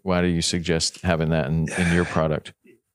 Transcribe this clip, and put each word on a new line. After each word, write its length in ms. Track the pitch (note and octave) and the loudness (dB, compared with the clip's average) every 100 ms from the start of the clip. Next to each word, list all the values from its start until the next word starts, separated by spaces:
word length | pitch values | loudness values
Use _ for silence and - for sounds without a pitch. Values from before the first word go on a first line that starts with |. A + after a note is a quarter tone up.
why 160 | F#2+ F2+ | -2 0
do 60 | F2+ | 2
you 120 | E2+ | 0
suggest 580 | - F2 E2 E2 - - | 0 -2 0 0 -2 -4
having 280 | F#2 D#2+ D#2+ | -2 0 2
that 160 | D#2+ C2+ | 0 0
in, 200 | D#2+ D#2 - | -2 -2 0
in 140 | F2 | 2
your 120 | E2+ | 2
product? 480 | E2+ E2+ D#2 D2+ - - - - _ | 2 0 0 -2 -6 -20 -20 -20 _